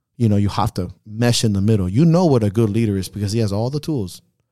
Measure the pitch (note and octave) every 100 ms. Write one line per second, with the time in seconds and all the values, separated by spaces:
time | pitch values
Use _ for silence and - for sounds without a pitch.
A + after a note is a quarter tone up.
0 | _ - A2+ G2+ G2+ - G#2 - F2 -
1 | - G#2+ A#2+ A#2 A2+ G2 G2+ A2 F2+ G#2
2 | E3 E3 F3 B2+ G#2 G#2+ A2 G#2 A2 G2
3 | F2+ G#2 G2+ A2+ G#2 G2+ A#2+ C#3+ D#3 C#3+
4 | F2+ - _ _ _